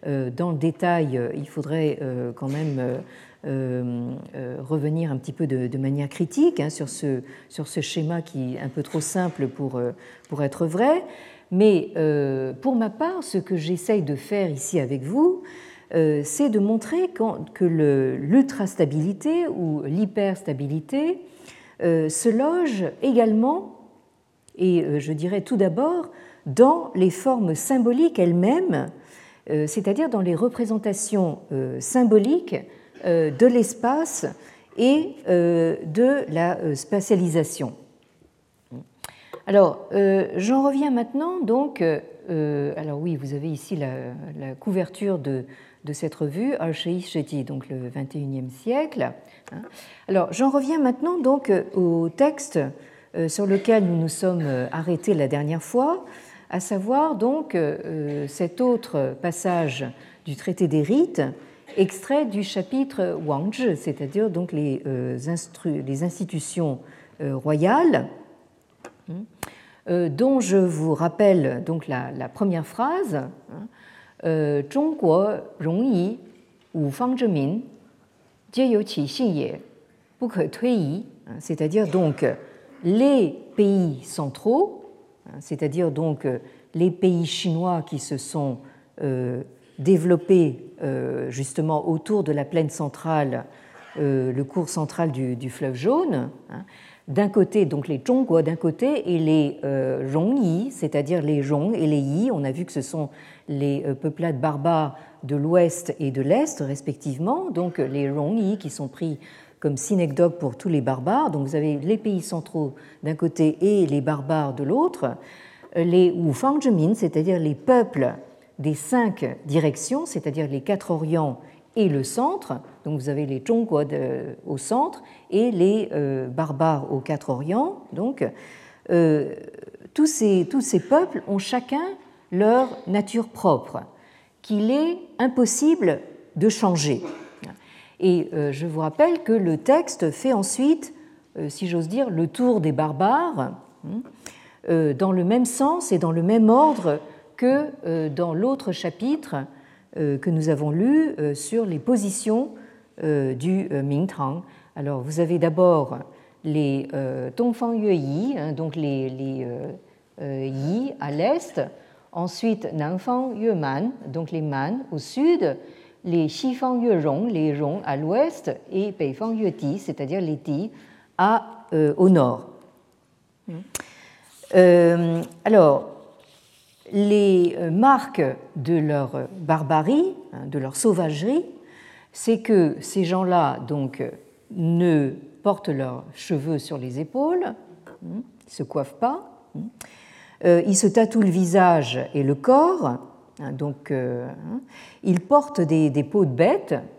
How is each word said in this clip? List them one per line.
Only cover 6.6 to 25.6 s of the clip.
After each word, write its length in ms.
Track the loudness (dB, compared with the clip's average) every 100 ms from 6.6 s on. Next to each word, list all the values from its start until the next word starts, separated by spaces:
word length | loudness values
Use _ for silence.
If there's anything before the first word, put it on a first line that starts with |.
| -4
sur 180 | -4 -10
ce, 320 | -6 -4 -4 -6 -20 -18
sur 200 | -12 -8
ce 120 | -6
schéma 440 | -4 -4 -4 -4
qui 320 | -6 -8 -6 -6
est 40 |
un 100 | -8
peu 120 | -6
trop 200 | -6 -4
simple 460 | -4 -2 -2 -2 -6
pour, 300 | -4 -6 -4
euh, 140 | -4 -6 -16 -20 _
pour 140 | -4
être 240 | -4 -2 -4
vrai. 380 | 2 2 2 -2 -16 -20 -20 _
Mais, 380 | 4 6 6 2 0
euh, 580 | 2 2 0 -2 -4 -4
pour 160 | -2 0
ma 140 | 0
part, 340 | -2 -4 -4
ce 140 | -4 -6
que 180 | -2 -4
j'essaye 460 | -2 -4 0 0
de 140 | 0 -4
faire 340 | -4 -2 -2
ici 300 | -4 -2 -2
avec 240 | -2 -4
vous, 400 | -4 2 2 2 -8 -20 -20 -20 _
euh, 280 | 2 2 2
c'est 260 | -2 -2 0
de 80 | 2
montrer 480 | 2 0 0 -2 -2 -2
quand, 360 | -4 -4 -10
que 120 | 0 0
le, 520 | 4 4 4 2 -2
l'ultrastabilité 1300 | 2 4 4 0 -6 0 0 2 -2 -2 -2 0 0
ou 360 | -2 -2 -2
l'hyperstabilité, 1400 | -2 -2 -2 0 0 -2 -4 -4 -4 -4 -4 -2 -2 -4 -8 -20 -20 -20 -20 _
euh, 280 | 2 2 2
se 180 | 0 2
loge 560 | 2 2 2 0 0 -4 -2
également, 760 | 2 4 4 4 2 0 -4 -18 -20 _ _ _ _ _ _ -2
et, 260 | 2 2
euh, 160 | 2 -2
je 140 | -2
dirais 280 | -4 -2 -2
tout 140 | -2
d'abord, 540 | 2